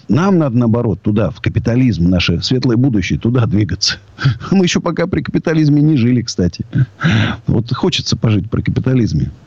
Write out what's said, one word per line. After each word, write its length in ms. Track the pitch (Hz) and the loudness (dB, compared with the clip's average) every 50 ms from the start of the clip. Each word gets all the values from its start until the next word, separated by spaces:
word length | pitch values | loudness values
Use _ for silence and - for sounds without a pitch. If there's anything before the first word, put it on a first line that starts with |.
| - - | -6 -2
нам 300 | - 147 185 202 190 170 | 0 0 2 2 2 2
надо, 180 | 156 135 110 123 | 2 2 0 0
наоборот, 440 | 120 113 110 117 120 113 92 - | 2 2 2 0 0 -2 -2 -2
туда, 280 | - - 107 113 104 - | -2 -2 0 0 0 -2
в 100 | - - | -4 -4
капитализм, 680 | - 101 - - - 117 117 127 131 123 101 80 85 90 | -6 -4 -2 -2 -2 0 0 2 2 2 2 2 2 2
наше 320 | 92 87 - - 87 - | 2 2 0 0 -2 -2
светлое 360 | - - 127 127 - 127 113 113 | -2 -2 -2 0 0 0 2 2
будущее, 420 | 131 127 110 101 92 - - - | 2 2 2 0 -2 -2 -4 -2
туда 260 | - 117 123 131 113 | -2 0 0 0 0
двигаться. 520 | 85 80 104 104 80 92 - - - - - - - - - - | 0 0 0 0 0 -4 -4 -4 -6 -6 -8 -12 -20 -10 -2 -2
<laughs> 280 | 139 117 - - - | -2 -2 -2 -2 0
Мы 120 | 175 196 180 | 2 2 2
еще 140 | 175 - 175 | 2 0 -2
пока 240 | - 175 160 - 170 | -2 -2 -4 -4 -4
при 160 | 175 - 160 | -2 -2 -4
капитализме 600 | - - - 170 - 170 156 160 156 143 147 147 | -4 -2 -4 -2 -2 0 0 2 4 4 4 4
не 160 | 143 156 156 127 | 4 4 4 4
жили, 240 | 113 120 127 123 | 2 2 2 0
кстати. 440 | 113 - - - 90 87 - - - - - 131 131 - - - - 165 110 110 107 110 - - - | 0 -2 -2 -2 -2 -2 -2 -4 -10 -4 -2 -2 -2 -2 -2 -4 -2 0 2 2 0 -2 -4 -6 -4
Вот 260 | - - 104 110 117 - | -2 -2 -2 -2 -4 -4
хочется 420 | - - 190 - - - - - | -2 -2 -2 -2 -2 -4 -4 -4
пожить 340 | - - 117 107 98 90 - | -2 0 0 0 0 -2 -2
при 120 | - 117 | -4 -4
капитализме, 720 | - - - - - 131 131 127 110 80 80 73 - - - - - | -2 -2 -2 -2 0 0 0 2 0 0 0 -2 -2 -4 -6 -12 -20